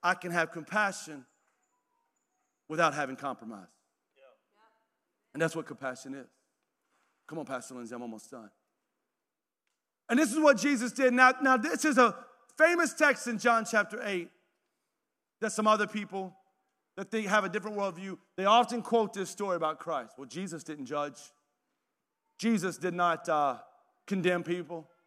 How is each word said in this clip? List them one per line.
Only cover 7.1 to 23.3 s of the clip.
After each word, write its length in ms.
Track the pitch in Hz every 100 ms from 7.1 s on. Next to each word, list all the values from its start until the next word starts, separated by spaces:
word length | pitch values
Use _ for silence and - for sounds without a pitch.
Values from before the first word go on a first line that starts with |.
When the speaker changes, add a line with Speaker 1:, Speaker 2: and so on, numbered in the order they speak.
| _ -
Speaker 1:
Come 100 | 160
on, 60 |
Pastor 300 | 139 131 120
Lindsay, 200 | 127 117
I'm 80 | 120
almost 280 | 120 110 -
done. 180 | 131 107 _ _ _ _ _ _ _ _ _ _ _ _ _ _ _ _
And 100 | 240
this 140 | 302
is 80 | 269
what 160 | 302 254
Jesus 340 | 269 277 240
did. 220 | - 262
Now, 220 | 247 254 262
now, 160 | 277 262
this 280 | 269 330
is 140 | 311 254
a 180 | 240 - - _ _ -
famous 360 | 320 349 330
text 360 | - 302 269 -
in 100 | 220
John 260 | 240 226
chapter 380 | 220 220 208 214
eight 280 | 208 190 170 _ _ _ _ _ _ _ _ _ _ _
that 120 | 220
some 160 | 202 214
other 180 | 214 208
people 480 | 214 202 196 190 - _ _ _ _ _ -
that 160 | 196
they 100 | 226
have 220 | 208 214
a 40 | 196
different 280 | 202 202 208
worldview, 420 | 196 175 190 185 _ -
they 100 | 190
often 360 | 226 233 240
quote 300 | - 226 214
this 180 | 196 180
story 240 | - 202
about 240 | 175 156 156
Christ. 360 | - 151 113 -
"Well, 80 | 135
Jesus 380 | 131 190 160
didn't 220 | - 151 131
judge. 340 | 147 147 127 - _ _ _ _ _ _ _ _ _ _ _
Jesus 380 | 220 220 180 -
did 180 | 180
not, 340 | 175 175 165
uh, 300 | -